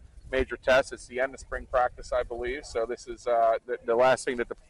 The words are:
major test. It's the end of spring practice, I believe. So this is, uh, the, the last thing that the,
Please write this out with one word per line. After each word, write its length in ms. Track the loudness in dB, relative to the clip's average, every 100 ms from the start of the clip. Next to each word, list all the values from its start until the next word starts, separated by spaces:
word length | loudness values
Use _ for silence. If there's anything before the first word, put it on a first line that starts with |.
| -18 -20 -4
major 240 | -2 -2 -2
test. 380 | 2 4 2
It's 140 | -6 -8
the 120 | -4
end 140 | -4
of 60 | -4
spring 260 | -12 -12 -2
practice, 420 | 0 0 -4 -4
I 80 | -4
believe. 420 | -2 -6 -6 -8
So 220 | -6 -4 -4
this 220 | -6 -10
is, 180 | -8 0
uh, 320 | 2 4 2 -4
the, 140 | -6 0
the 80 | 4
last 280 | 4 4
thing 140 | 0 -4
that 120 | -4
the, 60 | -8